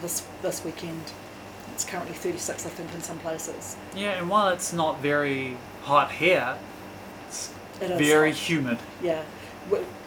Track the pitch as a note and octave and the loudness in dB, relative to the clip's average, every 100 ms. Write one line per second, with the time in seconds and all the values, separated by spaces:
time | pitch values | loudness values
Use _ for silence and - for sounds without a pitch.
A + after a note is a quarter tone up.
0 | E3+ - - - F3+ - E3+ - E3+ D#3+ | -4 -4 -6 -4 -4 -2 -6 -6 -8 -8
1 | D#3+ - - - - - - - - F3+ | -10 -12 -14 -14 -14 -14 -10 -6 -4 -4
2 | E3+ - F#3 F3 - - E3+ - E3 E3+ | -6 -4 -2 -2 -4 -4 -6 -8 -8 -8
3 | D#3+ D#3+ E3 D#3+ D#3+ D#3 - - - G3 | -8 -8 -6 -6 -6 -8 -10 -12 -10 -4
4 | G3+ F3+ F3 G#3 G3 F3+ - E3+ D#3 C#3+ | -2 0 4 6 6 4 0 2 2 2
5 | C#3+ D3 C#3+ C3+ C3 B2 - - C#3 C#3+ | 4 4 4 2 -2 -6 -12 -10 6 6
6 | C3+ - E3+ D#3+ B2 C#3 - - - - | 6 4 6 6 4 -4 -10 -14 -14 -14
7 | - - - - - - - - F#3 E3+ | -14 -14 -10 -10 -10 -12 -14 -6 0 4
8 | D3 D#3 D#3 - - D#3+ B2+ A#2 - - | 8 8 8 4 0 2 2 -2 -4 -2
9 | F3 D#3+ - - - - F#3 G3 F#3 - | 0 0 -4 -12 -14 -12 0 0 0 -8